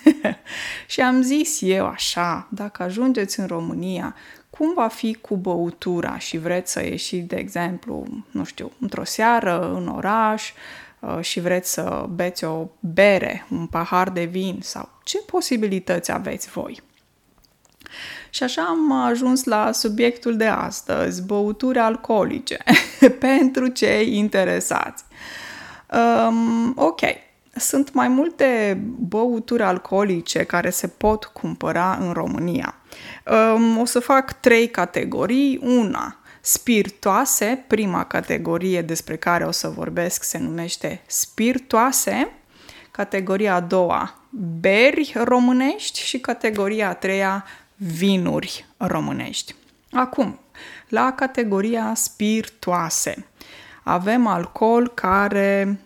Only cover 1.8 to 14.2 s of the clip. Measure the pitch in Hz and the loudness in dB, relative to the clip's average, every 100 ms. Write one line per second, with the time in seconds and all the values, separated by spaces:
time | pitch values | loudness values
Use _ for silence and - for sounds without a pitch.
1.8 | 185 - - - 175 170 - 202 208 - | 0 -4 -4 -2 -2 -2 -6 -10 -10 -8
2.8 | 180 196 262 233 196 - 185 170 165 170 | -6 -2 0 2 -2 -4 -4 -4 -6 -6
3.8 | 180 180 - - - - _ - 302 359 | -6 -6 -6 -10 -20 -20 _ -4 -2 0
4.8 | 220 - 220 220 - 202 190 175 170 170 | -2 -2 -6 -6 -6 -4 -2 -2 -2 -4
5.8 | - 175 - - - 165 165 180 185 - | -4 -4 -4 -6 -8 -8 -4 -4 -4 -6
6.8 | - 175 - 180 175 185 196 175 175 180 | -6 -6 -6 -8 -6 -8 -6 -6 -4 -6
7.8 | - 76 - - - - 170 - - - | -8 -10 -10 -12 -10 -8 -8 -10 -14 -8
8.8 | 208 - - - 220 233 208 170 175 180 | -8 -6 -8 0 2 2 2 -2 -2 -4
9.8 | 175 - 185 220 214 214 - - - - | -6 -6 -2 0 0 -2 -6 -14 -20 -20
10.8 | - - - 165 170 - 175 180 180 - | -20 -14 -8 -6 -4 -4 0 0 -2 -4
11.8 | 185 - - 170 180 180 160 160 170 _ | -4 -4 -6 -4 -4 -4 -6 -6 -8 _
12.8 | 175 170 202 190 - - - 175 165 165 | -4 4 6 6 2 -6 -8 -8 -4 -4
13.8 | 170 180 185 180 | 0 0 0 -2